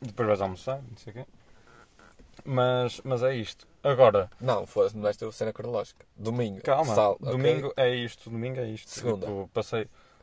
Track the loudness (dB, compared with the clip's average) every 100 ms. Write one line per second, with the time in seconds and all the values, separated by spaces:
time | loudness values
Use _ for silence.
0 | -10 -4 2 2 0 -4 -8 -8 -10 -18
1 | -18 -16 -18 -20 _ -20 _ -20 -20 _
2 | -20 _ -20 -18 -4 0 2 2 -2 -4
3 | -6 0 0 -2 -6 -12 -20 _ -2 8
4 | 8 8 0 -4 -2 -2 -2 2 2 2
5 | -4 -2 -8 -6 -6 -6 -6 -6 -6 -12
6 | -20 -8 -4 -2 -4 -4 0 2 4 4
7 | 4 2 -2 0 2 2 -2 0 0 0
8 | -4 -10 -12 -8 -6 -6 -8 -8 -12 -8
9 | -4 -4 -4 -8 -6 -6 -4 -4 -6 -12
10 | _ _